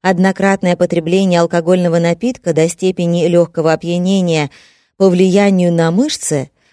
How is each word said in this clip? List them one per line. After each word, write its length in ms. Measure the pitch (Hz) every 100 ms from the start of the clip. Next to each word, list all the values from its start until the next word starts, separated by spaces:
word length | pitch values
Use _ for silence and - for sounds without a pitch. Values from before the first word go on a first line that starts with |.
Однократное 760 | 185 185 185 190 196 196 180 175
потребление 640 | 175 170 160 185 196 175
алкогольного 580 | 170 175 165 185 175 170
напитка 560 | 170 170 240 254 -
до 120 | 156 160
степени 560 | - 185 185 175 175 165
легкого 480 | 170 170 - 156
опьянения 760 | 156 170 175 180 196 180 160 143 - - _ _ _
по 140 | 190
влиянию 600 | 175 190 185 202 196 175
на 200 | 170 165
мышцы 580 | 175 285 - - 151 131 _ _